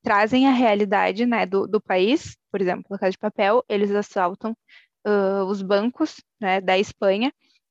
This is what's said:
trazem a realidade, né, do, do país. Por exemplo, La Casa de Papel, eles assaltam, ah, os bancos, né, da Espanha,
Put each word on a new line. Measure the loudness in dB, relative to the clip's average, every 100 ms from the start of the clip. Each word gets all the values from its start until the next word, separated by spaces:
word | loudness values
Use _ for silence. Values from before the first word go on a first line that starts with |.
trazem | -2 2 2 4 4
a |
realidade, | 4 2 2 2 0 0 0 0
né, | 0 0
do, | -2 0
do | -2
país. | 0 0 2 0 -2 -20 _
Por | -4
exemplo, | -4 -4 -8
La | -4
Casa | -4
de | -2
Papel, | -6 -2 2 2 0
eles | -2 0
assaltam, | -2 -4 -2 -2 -4 -8 -10 _ -20 _ _
ah, | -2 0 2 0
os | -2 -4
bancos, | -2 0 0 -2 -6 -6 -20 -8
né, | -2 -2
da | 0 0
Espanha, | 0 -2 0 0 -2 -6 _ _ _